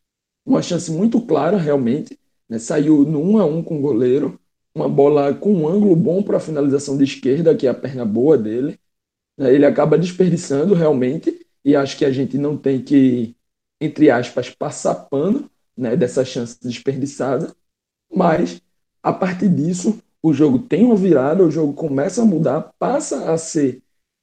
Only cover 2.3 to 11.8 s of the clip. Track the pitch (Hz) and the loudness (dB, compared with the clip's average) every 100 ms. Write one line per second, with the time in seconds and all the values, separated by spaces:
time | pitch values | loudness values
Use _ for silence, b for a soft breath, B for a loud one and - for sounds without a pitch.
2.3 | _ - 113 - 156 147 151 147 151 170 | _ -12 -10 -4 0 2 4 2 0 0
3.3 | 220 175 160 165 156 139 117 123 135 185 | 2 2 -2 -4 -4 -2 0 2 0 -2
4.3 | - _ _ _ - 147 147 143 147 143 | -8 _ _ _ -6 -2 4 4 4 2
5.3 | - 196 202 151 196 208 165 120 180 208 | 0 0 2 2 2 4 4 2 0 0
6.3 | 175 - 151 143 139 143 139 135 - 131 | -2 -2 -2 0 0 -2 0 0 0 -2
7.3 | 139 160 151 131 117 127 131 113 107 135 | 2 2 2 0 -2 -6 -6 -4 0 4
8.3 | 143 107 117 143 202 _ _ _ _ _ | 2 0 -4 -4 -8 _ _ _ _ _
9.3 | - 135 143 143 120 156 151 180 - 185 | -4 2 4 4 2 2 2 0 0 0
10.3 | 165 - 139 170 180 156 135 127 160 330 | 0 -2 -2 0 2 2 0 -2 -4 -6
11.3 | - _ _ 139 143 | -8 _ _ 0 0